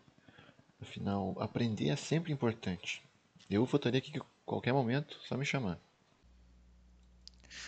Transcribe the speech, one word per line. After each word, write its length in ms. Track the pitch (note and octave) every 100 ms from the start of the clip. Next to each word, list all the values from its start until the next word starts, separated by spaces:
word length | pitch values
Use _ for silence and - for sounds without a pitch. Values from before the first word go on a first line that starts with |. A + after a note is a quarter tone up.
| - _ - - - - _ -
Afinal, 540 | - - F2+ G2 F#2+ F#2+
aprender 480 | A#2 B2 A#2 G#2 C#3
é 80 | D3
sempre 380 | - D#3 E3+
importante. 680 | C#3+ A#2+ A2 - F2+ - - - _ _ - -
Eu 160 | G2+ B2+
voltaria 320 | D3 B2 B2+
aqui 220 | - C3
a 60 | - _ -
qualquer 280 | G#2+ A#2+
momento, 440 | C3+ A#2 C3+ D#3 - -
só 100 | B2+
me 80 | C#3+
chamar. 340 | C#3+ G#2+ E2 - _ _ _ - - - - - - - - - - - - - -